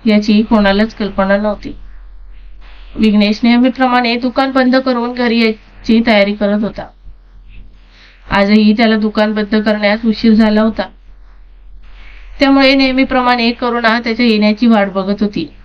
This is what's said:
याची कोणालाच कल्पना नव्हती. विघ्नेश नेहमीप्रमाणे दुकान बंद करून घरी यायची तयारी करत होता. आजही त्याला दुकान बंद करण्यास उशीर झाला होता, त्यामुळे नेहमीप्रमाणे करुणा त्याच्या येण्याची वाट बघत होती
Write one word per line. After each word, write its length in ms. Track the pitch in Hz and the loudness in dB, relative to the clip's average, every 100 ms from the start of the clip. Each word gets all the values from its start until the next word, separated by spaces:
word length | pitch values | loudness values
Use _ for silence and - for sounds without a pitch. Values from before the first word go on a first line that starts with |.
| 220 | 2
याची 360 | 208 208 208 | 0 2 0
कोणालाच 520 | 226 214 202 196 220 | 2 2 2 2 -2
कल्पना 420 | - 202 202 190 202 | -4 -6 -4 0 0
नव्हती. 400 | 208 208 285 - - - - - - - - - - - - - | -2 -6 -10 -14 -18 -18 -20 -20 -20 -20 -20 -20 -20 -20 -16 0
विघ्नेश 440 | 220 208 208 208 | 2 2 2 0
नेहमीप्रमाणे 720 | 233 240 254 247 262 247 240 240 | 2 4 2 0 0 0 0 -2
दुकान 340 | 254 254 269 | -4 -2 -2
बंद 260 | 262 254 262 | 0 0 0
करून 360 | 262 240 240 | 0 -4 -4
घरी 280 | 247 240 233 | -4 -2 0
यायची 640 | 220 214 - - - 226 233 | 0 -2 -14 -12 0 2 2
तयारी 280 | 208 202 | 2 2
करत 280 | 208 202 208 | 0 -2 -2
होता. 240 | 202 - - _ - - - - - - - - - - - - - | -4 -8 -16 _ -20 -20 -20 -20 -20 -20 -20 -20 -20 -20 -20 -20 -4
आजही 420 | 196 202 214 214 | 0 4 4 4
त्याला 240 | 214 220 220 | 4 2 2
दुकान 380 | 214 214 214 | 0 0 0
बंद 220 | 214 208 220 | -2 -2 0
करण्यास 440 | 214 208 208 214 226 | 0 0 0 0 -2
उशीर 260 | 214 233 | 0 2
झाला 300 | 214 220 208 | 4 4 2
होता, 200 | 220 214 185 - - - - - - - - - - - - - - - | 0 -2 -10 -12 -20 -20 -20 -20 -20 -20 -20 -20 -20 -20 -20 -20 -18 -2
त्यामुळे 340 | 269 277 269 | 2 4 4
नेहमीप्रमाणे 760 | 269 269 262 269 262 247 247 233 | 2 2 0 0 0 0 0 0
करुणा 500 | 233 247 233 226 233 | -2 -4 0 0 0
त्याच्या 260 | 233 226 240 | -2 0 0
येण्याची 400 | 214 214 214 240 | 2 0 2 2
वाट 220 | 220 196 | 2 2
बघत 340 | 190 185 202 | -2 -4 -2
होती 300 | 208 - - - | -2 -4 -10 -12